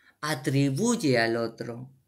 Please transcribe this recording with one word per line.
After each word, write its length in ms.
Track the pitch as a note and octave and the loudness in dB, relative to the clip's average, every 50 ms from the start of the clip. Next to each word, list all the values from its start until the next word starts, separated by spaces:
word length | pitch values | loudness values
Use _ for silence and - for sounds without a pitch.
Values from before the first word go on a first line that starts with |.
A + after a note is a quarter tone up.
| _ - _ _ | _ -20 _ _
atribuye 1000 | D3+ D#3 D#3 C3+ - D3+ C3+ C#3 C#3 C#3 C3+ D3+ A3 A#3+ A#3 - D#3+ C3+ B2 A#2 | -4 -4 -4 -2 -2 0 2 2 2 2 2 0 2 0 0 2 2 2 4 4
al 180 | A2+ A#2 A#2 | 2 2 0
otro 540 | A#2 A#2 A2+ - - A2+ A#2+ A#2 B2 B2+ - - _ _ | -2 -4 -6 -6 -10 -12 -10 -10 -12 -14 -16 -20 _ _